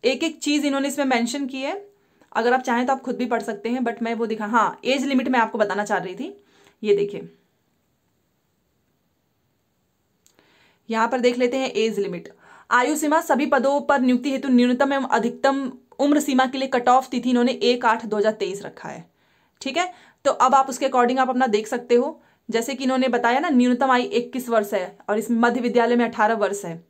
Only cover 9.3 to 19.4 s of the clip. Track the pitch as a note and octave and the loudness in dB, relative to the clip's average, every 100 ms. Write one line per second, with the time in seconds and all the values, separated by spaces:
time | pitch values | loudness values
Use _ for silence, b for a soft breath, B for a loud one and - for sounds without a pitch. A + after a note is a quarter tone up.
9.3 | _ _ _ _ _ _ _ _ _ _ | _ _ _ _ _ _ _ _ _ _
10.3 | b b b b b - A3+ A3+ B3+ B3 | b b b b b -6 -2 -2 2 0
11.3 | A#3+ B3 C4 C4 - A3 G3+ F#3+ F3 - | 2 0 0 -4 -2 -2 -2 -6 -8 -14
12.3 | - B B B A#3+ B3+ D4+ D4+ D#4+ E4+ | -20 B B B 0 2 0 0 0 2
13.3 | C4 D4 C#4 C4+ C#4+ C#4+ C#4+ B3+ B3 C#4+ | 0 2 2 2 0 2 2 4 2 0
14.3 | C4 C4+ B3 B3 B3 C#4 C#4 B3+ A#3 A#3 | -4 2 4 4 2 0 0 0 0 0
15.3 | - C#4 C#4 C4+ - _ - C#4+ D4 D4 | 0 0 0 -6 -12 _ -2 2 2 2
16.3 | C4 C4 C4 C4 B3+ A#3+ B3+ B3+ B3 A#3+ | 0 0 -2 -2 0 4 2 2 -4 0
17.3 | A#3+ B3 B3 A#3+ B3 B3 A3+ A#3 G#3+ G#3+ | 2 2 2 0 2 2 0 -2 0 0
18.3 | G#3+ F#3 G3+ E3+ - D#3+ C3 E3+ _ _ | 0 -6 -6 -12 -14 -16 -16 -20 _ _
19.3 | _ | _